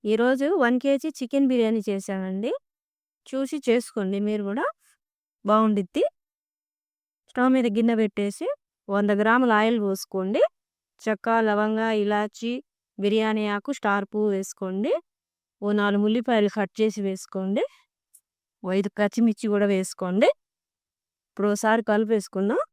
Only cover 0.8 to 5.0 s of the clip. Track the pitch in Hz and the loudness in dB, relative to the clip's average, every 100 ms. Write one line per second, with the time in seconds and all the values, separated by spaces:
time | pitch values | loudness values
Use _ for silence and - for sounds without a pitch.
0.8 | 277 277 320 - 247 277 269 254 220 226 | 2 0 -2 -8 -4 0 2 2 2 0
1.8 | 202 196 190 190 190 190 233 523 _ _ | -2 -6 -4 -6 -6 -6 -6 -6 _ _
2.8 | _ _ _ _ - 269 269 302 254 233 | _ _ _ _ -8 -6 -4 -4 0 0
3.8 | - - 190 202 208 214 196 220 523 - | 0 -6 -4 -2 -2 -2 -4 -4 -4 -6
4.8 | _ _ | _ _